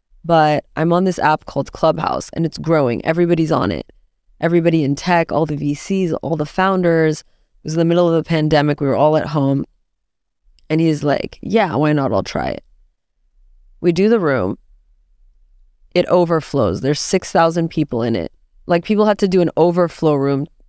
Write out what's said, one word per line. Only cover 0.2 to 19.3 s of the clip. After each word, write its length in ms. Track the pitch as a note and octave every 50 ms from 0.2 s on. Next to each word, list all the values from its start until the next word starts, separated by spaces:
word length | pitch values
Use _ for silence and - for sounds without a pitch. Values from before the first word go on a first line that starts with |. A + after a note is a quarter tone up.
| -
but 400 | E3 E3+ D#3+ D3+ D3+ D3+ - - _ -
I'm 160 | - D#3+ E3+
on 120 | E3+ F3+ F#3+
this 140 | F#3 F3 -
app 260 | - D3+ D#3 - -
called 280 | - - C#3+ - -
Clubhouse 580 | - - - D#3+ D#3 D#3+ - - C2 - - -
and 140 | - - E3
it's 120 | D3+ - -
growing. 460 | D3 D#3+ E3 D#3 C#3 A#2+ A#2 - -
Everybody's 480 | - D#3+ F3 F3 E3+ F3 E3 D#3+ D3+
on 180 | D#3 B2+ C3 -
it. 160 | E2 C2+ - - - _ _ _ _ _ _ _ _ -
Everybody 420 | D#3+ E3 E3+ F3 E3 E3+ E3 D#3+
in 120 | C#3+ C3 C#3+
tech, 360 | - - F3+ F3 E3+ E3 -
all 140 | - D3+ E3
the 120 | D#3 D3+
V 180 | D3 D3+ C#3+ D3
Cs, 400 | - - - G3 F#3+ F#3 D#3+ D#3
all 220 | - - C#3+ E3
the 100 | D#3 D3
founders." 720 | - - - F#3 G3 F#3+ F#3 F3+ E3+ E3 D#3+ D#3+ D#3 D3+ -
It 440 | - _ _ _ _ _ _ _ -
was 100 | D#3 D#3
in 40 | E3+
the 60 | E3
middle 240 | E3 E3+ F3 F3 E3+
of 60 | E3
the 120 | D#3+ D#3
pandemic. 540 | - E3 D#3 D3+ D3+ D#3 D3 D3 D3 C#3+ -
We 60 | D3
were 100 | C3+ A#2+
all 220 | G2+ C#3+ D3+ D#3 D3+
at 80 | F2
home. 400 | D3+ D3 D3+ C#3 C#3 C#3 C#3 - - _ _ _ _ _ _ _ _ _ _ _ _ _ _ _ _ _ _ _ -
And 100 | D#3 D#3+
he's 240 | E3 D#3+ D3+ C#3+ D3
like, 340 | D3 C#3 - - - - -
"Yeah, 320 | - - G3 A3+ G3+ E3 B2+
why 180 | C3 D#3 D3+
not? 180 | D3+ D3 C3+ -
I'll 120 | G#2+ G2
try 260 | F#2 - - D#2 C2 C2+
it." 160 | G1+ G1+ - _ _ _ _ _ _ _ _ _ _ _ _ _ _ _ _ _ _ _ _ _ _ _
We 100 | E3+ F3
do 160 | E3+ F3+ G3 A3
the 100 | A#3 A3
room. 380 | F3 D3 C3+ A#2 F2+ F#2+ - - _ _ _ _ _ _ _ _ _ _ _ _ _ _ _ _ _ _ _ _ _ _ _ _ _ _
It 140 | - F3+ F3
overflows. 720 | - - F3+ F3 E3 E3+ D#3 - - - C#3 A2 F2+ F2+ -
There's 200 | - C3+ D3+ -
six 300 | - - - F#3 - -
thousand 380 | - F3+ E3 E3 E3 F3 E3 E3
people 340 | - D#3+ D3+ - - A2+
in 140 | A#2+ A#2 A#2
it. 160 | F#2 D#2+ - _ _ _ _ _ _ -
Like, 180 | - F3 E3+ -
people 200 | - G#3+ G3+ G#3+
had 140 | G#3+ G3+ -
to 100 | G#3
do 140 | F#3+